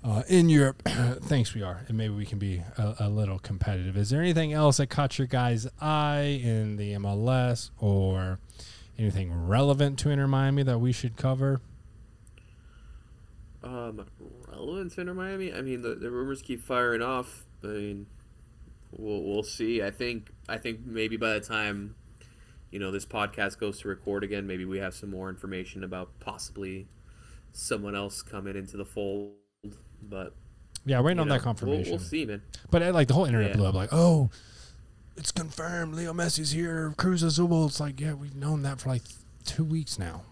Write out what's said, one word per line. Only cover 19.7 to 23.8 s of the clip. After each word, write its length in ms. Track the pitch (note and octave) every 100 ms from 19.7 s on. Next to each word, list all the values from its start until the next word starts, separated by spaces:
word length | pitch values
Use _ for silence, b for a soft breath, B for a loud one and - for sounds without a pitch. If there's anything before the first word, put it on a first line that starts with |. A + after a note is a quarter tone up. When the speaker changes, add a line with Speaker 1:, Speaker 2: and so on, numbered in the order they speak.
| A#2
Speaker 2:
I 80 | G2+
think, 380 | G2 A#2+ A#2 G#2 - -
I 100 | A2
think 280 | A#2+ A2+ B2
maybe 320 | A2+ A2 A2
by 160 | A2+
the 60 | G#2+
time, 560 | G#2 A2 G#2 G2+ G2+ G#2+ - - b b b b b
you 80 | G2
know, 120 | F#2+
this 140 | G2 -
podcast 520 | A2 G#2 G#2+ G2+ -
goes 220 | G#2
to 80 | G2